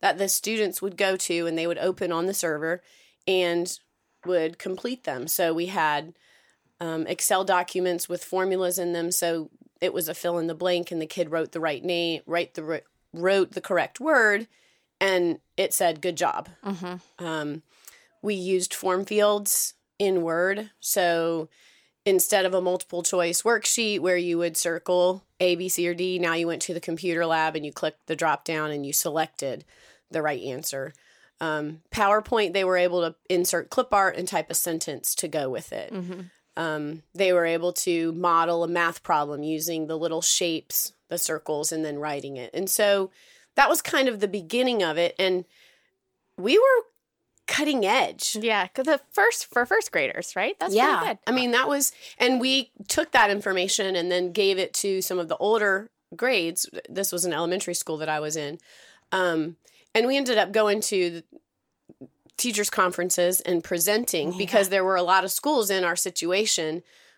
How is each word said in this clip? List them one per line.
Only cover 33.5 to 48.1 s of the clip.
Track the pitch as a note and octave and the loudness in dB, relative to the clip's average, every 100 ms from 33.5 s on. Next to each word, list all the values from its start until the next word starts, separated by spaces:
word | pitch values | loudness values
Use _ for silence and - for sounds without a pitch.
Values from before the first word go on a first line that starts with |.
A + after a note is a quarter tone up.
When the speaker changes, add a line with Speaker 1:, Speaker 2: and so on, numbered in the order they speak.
| F3 - | 0 -2
Speaker 1:
clip | - B3 | -2 2
art | G3+ F#3+ - | 4 4 0
and | F3+ | -2
type | F3 D#3 | -2 -2
a | |
sentence | - F3+ D#3+ - C#3 - - | -4 -2 -4 -4 -6 -4 -4
to | E3+ | -4
go | D3+ C3+ | -4 -2
with | A#2+ - | -4 -8
it. | - - | -10 -8
Speaker 2:
Mm-hmm. | G3 F3+ F#3 F3+ _ _ - | -8 -10 -12 -16 _ _ -6
Speaker 1:
Um, | E3 D3+ D3 D#3+ - F3 | -4 -4 -6 -10 -14 0
they | F#3+ | 4
were | F3+ E3+ | 4 4
able | E3 F3 | 0 -2
to | F3 - E3+ E3 | -2 0 0 0
model | D#3+ F3 E3 E3 E3+ E3+ | 0 2 4 4 2 0
a | |
math | F3 E3+ E3 | 0 0 -2
problem | - D#3 D3 D3 | 0 0 0 -4
using | D3+ D#3 D#3+ D#3+ D#3 | -4 -4 -4 -4 -4
the | D#3+ | -4
little | E3 D#3+ | -2 -2
shapes, | - - F3 D#3+ - - - - _ | 0 2 0 -2 -4 -4 -6 -8 _
the | F3 | -6
circles, | - D#3 - D3+ D#3 | -4 -4 -4 -4 -2
and | D#3+ D#3 | -4 -4
then | D3 | -6
writing | D3+ C#3+ C#3 C3+ | -6 -6 -8 -10
it. | A#2 | -8
And | - F#3+ | -6 -2
so | - G#3 G3+ F#3+ - - - _ - | 2 4 2 0 -8 -20 -20 _ 4
that | C#4 | 4
was | D#4+ | 4
kind | - D4+ C4+ | 2 2 2
of | G#3+ | 0
the | G3+ | -2
beginning | G3 E3 A#3+ B3+ A#3 | -4 -2 0 2 2
of | E3+ D#3 | 2 2
it. | E3+ - | 0 2
And | F#3+ F#3 F3+ _ - _ _ _ _ _ _ - | 2 2 -2 _ -20 _ _ _ _ _ _ -6
we | F#3+ F#4 | 4 6
were | C5 B4+ - _ _ _ _ _ - | 8 6 2 _ _ _ _ _ -4
cutting | - D4 C4 G3 | -2 0 2 2
edge. | B3+ - | 2 2